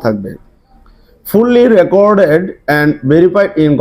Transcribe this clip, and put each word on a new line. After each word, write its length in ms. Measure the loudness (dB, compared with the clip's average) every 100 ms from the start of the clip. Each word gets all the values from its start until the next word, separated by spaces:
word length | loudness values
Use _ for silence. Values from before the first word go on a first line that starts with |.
| -4
থাকবে। 260 | -6 -8 -16 _ _ _ _ _ _ _ _ -4
Fully 380 | -2 0 2 2 2
recorded 640 | 2 2 2 2 2 0 -4 -8 -4 -2
and 120 | -2 -2
verified 480 | 0 2 2 0 -2 -2
in 120 | -2 0